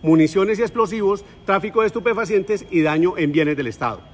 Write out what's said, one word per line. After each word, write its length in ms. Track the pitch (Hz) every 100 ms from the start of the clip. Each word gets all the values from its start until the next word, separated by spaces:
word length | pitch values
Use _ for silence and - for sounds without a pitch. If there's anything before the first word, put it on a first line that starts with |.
municiones 600 | 160 160 156 196 196 214
y 20 |
explosivos, 600 | 233 - 214 220 196 196 - -
tráfico 360 | - 196 202 226
de 80 | 220
estupefacientes 760 | 233 220 214 202 208 196 208 -
y 120 | 175
daño 320 | 151 156 175 185
en 160 | 151
bienes 240 | 147 151 143
del 100 | 127
Estado 340 | 110 123 98 -